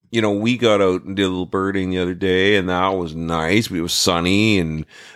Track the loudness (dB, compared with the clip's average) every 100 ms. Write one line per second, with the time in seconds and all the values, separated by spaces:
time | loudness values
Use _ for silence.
0 | _ -2 0 0 0 2 2 4 2 0
1 | -4 -2 0 -2 -4 -2 -2 -2 -2 -2
2 | -2 -2 0 2 4 2 0 0 0 -2
3 | -4 -6 -4 -2 0 0 0 -4 -4 -2
4 | 0 0 2 2 2 2 0 -4 -10 -16
5 | -20